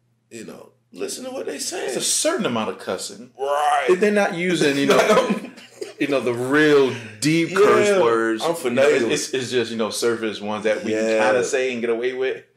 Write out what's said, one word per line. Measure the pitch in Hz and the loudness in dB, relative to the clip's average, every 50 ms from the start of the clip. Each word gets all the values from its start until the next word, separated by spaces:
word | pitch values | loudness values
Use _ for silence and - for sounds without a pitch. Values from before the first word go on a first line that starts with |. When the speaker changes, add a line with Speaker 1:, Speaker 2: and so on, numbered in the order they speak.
| _ _ _ _ _ _ | _ _ _ _ _ _
Speaker 1:
you | 117 113 104 | -18 -16 -16
know, | - - - - - _ _ _ _ | -16 -18 -20 -20 -20 _ _ _ _
listen | - - 196 - - 247 247 | -12 -10 -8 -8 -8 -10 -10
to | 254 | -10
what | 254 277 - | -10 -10 -10
they | - 285 254 | -10 -8 -8
saying. | - - 330 370 - - | -8 -8 -8 -6 -6 -6
Speaker 2:
It's | - | -4
a | - | -4
certain | - - - - - 311 339 277 185 | -2 -2 -2 0 0 -2 -2 -2 -2
amount | 135 117 110 107 98 | -2 -2 -2 -4 -4
of | 92 - | -6 -8
cussing. | - 113 95 90 - - - 101 123 139 _ 127 | -6 -6 -6 -6 -8 -12 -14 -16 -20 -18 _ -6
Speaker 1:
Right. | 135 139 143 147 147 147 151 143 139 185 | -4 -2 -2 0 0 0 0 0 2 2
Speaker 2:
If | 180 180 | 2 4
they're | 214 208 | 4 2
not | 208 208 202 - 190 | 2 2 0 0 -2
using, | 165 180 185 170 - 156 143 139 | -4 -2 -2 0 2 2 0 0
you | 139 139 | 2 2
Speaker 1:
<laughs> | - 190 | 4 4
Speaker 2:
know, | - - 208 214 254 - - 202 - - - - - - - - - - - - - | 4 4 4 4 4 2 0 -2 -4 -6 -14 -18 -20 -20 -20 -16 -16 -16 -12 -6 -6
you | 147 139 | -4 -2
know, | 139 131 | -2 0
the | 117 123 117 | 0 -2 -2
real | 120 127 127 143 151 156 151 147 139 135 123 117 117 113 107 107 - | -2 -2 0 2 4 6 6 6 6 6 4 0 -4 -10 -14 -8 -4
deep | 131 151 160 170 165 160 180 | 0 2 2 2 0 0 2
curse | 190 208 214 - - 208 208 | 4 4 6 6 4 4 4
Speaker 1:
Yeah, | 202 185 | 4 4
Speaker 2:
words. | 143 117 117 113 113 113 113 113 | 4 4 4 2 2 0 0 0
Speaker 1:
I'm | 139 160 170 165 - | -2 -2 -2 -2 -2
Speaker 2:
You | 120 | -2
know, | 120 135 139 147 | 2 4 4 4
Speaker 1:
finagling. | 147 131 117 110 | 4 4 2 0
Speaker 2:
it's, | 151 147 - - | 0 -2 -4 -4
it's | - 131 123 110 | -4 -6 -4 -2
just, | 123 123 113 117 | -2 -2 -2 -2
you | 117 | -2
know, | 110 110 101 | -4 -4 -4
surface | - - 120 117 113 113 113 107 98 92 | -2 -2 0 0 0 -2 -4 -6 -6 -6
ones | 104 104 107 104 104 | -8 -6 -6 -2 0
that | 110 107 - 95 | -2 -2 -2 -2
we | 110 110 | -4 -2
Speaker 1:
Yeah. | 110 110 110 110 110 120 | -2 0 0 2 2 2
Speaker 2:
kinda | 113 - - 92 | 2 2 0 0
say | - 139 131 131 127 | 0 -2 -2 -2 -2
and | 123 117 | -4 -4
get | 117 117 | -2 -2
away | 117 117 123 131 | -2 -2 -2 -4
with. | 127 127 131 131 - - - _ _ | -4 -2 -4 -4 -4 -6 -12 _ _